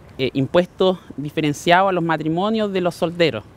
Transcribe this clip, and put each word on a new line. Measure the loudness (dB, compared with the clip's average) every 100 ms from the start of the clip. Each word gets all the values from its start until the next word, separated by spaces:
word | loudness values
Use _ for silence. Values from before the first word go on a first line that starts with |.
| -20 -4
eh, | -4
impuestos | 0 2 2 0 0 0 0 -8 -10
diferenciados | -8 -2 -2 -2 2 4 4
a |
los | 0
matrimonios | -2 -2 -2 -2 -2 -2 -2
de | -2
los | -2 -2
solteros. | -4 0 0 0 -10